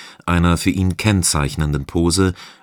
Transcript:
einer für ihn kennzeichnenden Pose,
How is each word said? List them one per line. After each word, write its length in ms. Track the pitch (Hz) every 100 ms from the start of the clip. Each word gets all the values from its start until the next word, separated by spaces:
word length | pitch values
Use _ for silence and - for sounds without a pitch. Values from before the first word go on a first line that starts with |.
| - - -
einer 320 | 87 87 82
für 120 | 95
ihn 260 | 95 92 87
kennzeichnenden 920 | 107 98 85 80 69 - 76 73 69
Pose, 480 | 85 85 87 95 90 - -